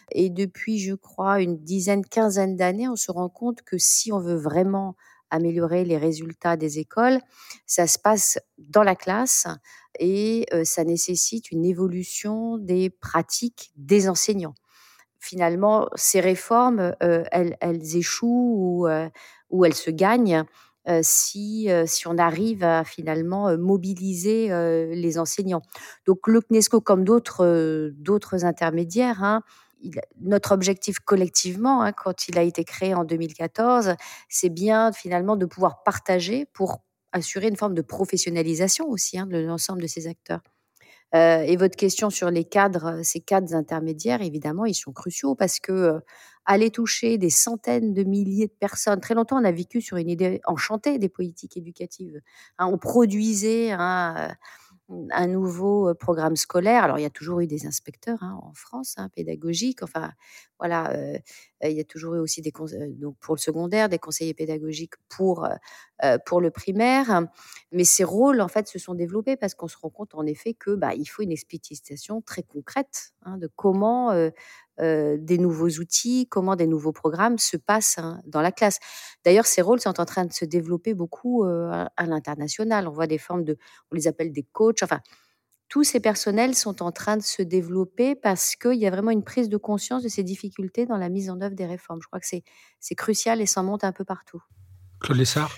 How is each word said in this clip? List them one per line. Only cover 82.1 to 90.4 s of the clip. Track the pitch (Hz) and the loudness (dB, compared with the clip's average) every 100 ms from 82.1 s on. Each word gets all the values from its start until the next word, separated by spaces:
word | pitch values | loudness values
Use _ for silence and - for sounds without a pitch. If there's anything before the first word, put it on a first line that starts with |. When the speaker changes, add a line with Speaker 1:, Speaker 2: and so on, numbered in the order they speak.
| 156 147 147 147 - 220 214 170 | -4 -4 -8 -8 -4 0 0 -2
Speaker 1:
On | |
voit | 151 160 | -4 -2
des | 156 | -2
formes | - 180 | -4 -4
de, | 156 147 _ - - | -4 -6 _ -20 -8
on | |
les | 170 156 | -2 -2
appelle | 156 160 | -2 -6
des | 143 - | -6 -8
coachs. | - 220 220 | 2 2 2
Enfin, | 185 147 _ _ _ _ _ _ - | -2 -4 _ _ _ _ _ _ -4
tous | 285 | 2
ces | 294 240 | 2 2
personnels | 220 208 214 208 254 | 0 0 0 0 2
sont | 247 214 185 | 0 -2 -4
en | 175 | -6
train | - - 214 | -4 -2 -2
de | |
se | - - | -2 -4
développer | 175 185 170 185 185 - 254 | 0 0 0 -2 -2 0 0
parce | 277 208 185 - - | 2 0 0 -2 0
qu'il | 240 247 | 0 2
y | 202 | 0
a | |
vraiment | 185 220 | 0 0
une | 220 | 0
prise | - 254 226 | 0 -2 0
de | 208 | -2
conscience | - 202 - 254 | -2 -4 -2 -6
de | 240 | -4
ces | - | -4
difficultés | 180 190 | -4 -6